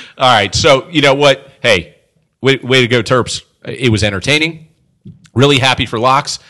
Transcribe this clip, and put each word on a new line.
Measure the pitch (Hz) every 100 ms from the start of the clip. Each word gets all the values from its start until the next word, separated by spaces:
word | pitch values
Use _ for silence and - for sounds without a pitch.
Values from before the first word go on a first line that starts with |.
| - -
All | 131
right, | 113 101
so | - 160 135 -
you | 147
know | 139
what? | 139 147 135 - _
Hey, | 123 95 80 _ _ _ _ _
way, | 127 139
way | 123 131
to | 120
go, | 123
Terps! | 101 127 - - - _ -
It | - 131
was | 107
entertaining. | 107 95 131 151 160 160 - _ _ _ - - _
Really | 113 139 139
happy | 131 123
for | 123 113
Locks. | 123 135 - - -